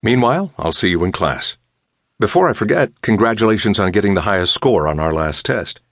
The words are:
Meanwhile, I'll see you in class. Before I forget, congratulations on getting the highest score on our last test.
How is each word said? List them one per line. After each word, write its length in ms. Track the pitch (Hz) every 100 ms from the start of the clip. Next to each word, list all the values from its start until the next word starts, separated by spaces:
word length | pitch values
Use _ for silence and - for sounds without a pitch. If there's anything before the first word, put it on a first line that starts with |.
Meanwhile, 500 | 110 127 120 151 196 -
I'll 140 | 78
see 180 | - 98
you 140 | 85
in 80 | 90
class. 440 | - 82 65 - - _ _ _ _ _ _
Before 300 | 107 175 185
I 40 |
forget, 480 | 117 107 95 80 _
congratulations 800 | - 107 113 113 110 110 110 101
on 140 | 95
getting 220 | 92 101
the 80 | 95
highest 300 | 85 98 87
score 340 | - 135 104 78
on 120 | 76
our 120 | 80
last 340 | 80 78 73 -
test. 340 | 127 87 - _